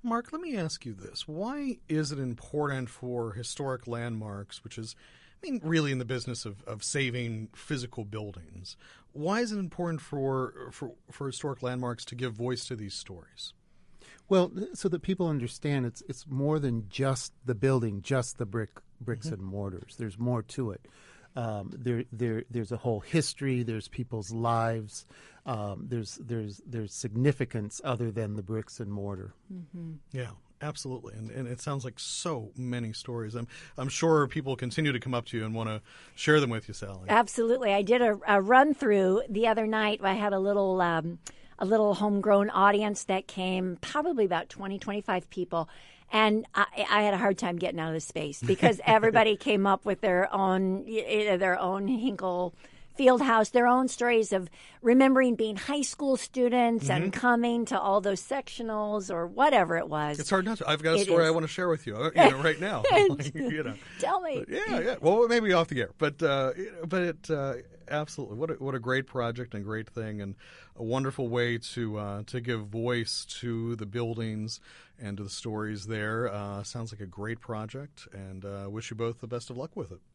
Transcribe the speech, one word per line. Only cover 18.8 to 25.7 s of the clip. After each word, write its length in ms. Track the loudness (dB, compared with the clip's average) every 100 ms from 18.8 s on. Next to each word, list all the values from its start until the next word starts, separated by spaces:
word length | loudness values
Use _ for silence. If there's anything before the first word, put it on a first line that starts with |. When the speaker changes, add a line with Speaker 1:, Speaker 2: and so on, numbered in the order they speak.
| -20 -12
Speaker 2:
bricks 240 | -8 -6 -6
Speaker 1:
Mm-hmm. 80 |
Speaker 2:
and 100 | -8
mortars. 520 | -6 -6 -6 -8 -14 -10
There's 200 | -10 -4
more 240 | -2 -2
to 280 | -4 -6 -6
it. 160 | -6 -16 -20 -20 -20 -14 -8
Um, 360 | -6 -6 -8 -8
there, 260 | -4 -4 -4
there, 340 | -4 -2 -2 -4
there's 220 | -6 -6
a 60 | -4
whole 220 | -2 -2
history. 600 | 0 0 0 -4 -2 -2
There's 260 | -2 -4 -6
people's 440 | -10 -6 -8 -6
lives. 720 | -2 0 2 0 -2 -8 -14 -20 -20 -20 -16 -8
Um, 400 | -6 -6